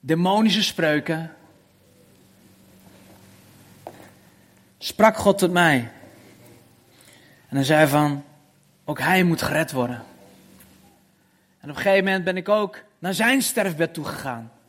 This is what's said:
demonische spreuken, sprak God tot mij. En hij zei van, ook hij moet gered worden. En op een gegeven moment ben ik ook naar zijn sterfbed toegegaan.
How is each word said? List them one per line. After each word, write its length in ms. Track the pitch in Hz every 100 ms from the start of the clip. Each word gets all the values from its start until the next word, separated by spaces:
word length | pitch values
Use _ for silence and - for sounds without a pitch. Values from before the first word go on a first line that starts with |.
| 127
demonische 560 | 160 180 208 220 190
spreuken, 720 | 202 - 160 151 147 160 165 - _ _ _ _ _ _ _ _ _ _ _ _ _ - - - - - - - - - - - - - - _ _ _ _ _ _ _
sprak 380 | - - 220 220
God 220 | 202 196
tot 120 | 180
mij. 400 | 175 170 135 113 - - - - - - - _ _ _ _ - - _ _ _
En 80 | 139
hij 80 |
zei 220 | 139 156 151
van, 380 | 147 151 143 - _ _ _ _ _
ook 140 | - 139
hij 240 | 135 185
moet 200 | 180 160
gered 300 | - 151 160
worden. 300 | 135 123 123 - - - - - - - _ _ _ _ _ _ _ _ _
En 100 | 143
op 60 | 143
een 60 |
gegeven 220 | 202 196
moment 200 | 190 190
ben 120 | 180 185
ik 120 | 180
ook 340 | 214 202 - - _
naar 160 | 170
zijn 280 | 185 220 269
sterfbed 520 | 233 - 196 156 165
toegegaan. 580 | - 151 151 139 120 113 _